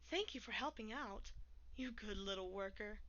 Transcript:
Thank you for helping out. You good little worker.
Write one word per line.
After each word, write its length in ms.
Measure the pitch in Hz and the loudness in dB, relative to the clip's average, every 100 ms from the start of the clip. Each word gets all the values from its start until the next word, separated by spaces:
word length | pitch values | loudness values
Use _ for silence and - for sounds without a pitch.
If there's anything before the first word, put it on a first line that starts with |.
| - | 2
Thank 240 | 330 415 | 4 4
you 80 | - | 0
for 100 | - | -2
helping 400 | 220 269 302 220 | 0 0 0 -2
out. 400 | 233 269 196 - - - - - - | -2 -2 -2 -4 -4 -6 -8 -8 -2
You 160 | 254 | -2
good 260 | 233 214 202 | 0 0 2
little 340 | 196 190 190 | 4 4 2
worker. 480 | 190 196 190 214 214 | 2 0 0 -2 -2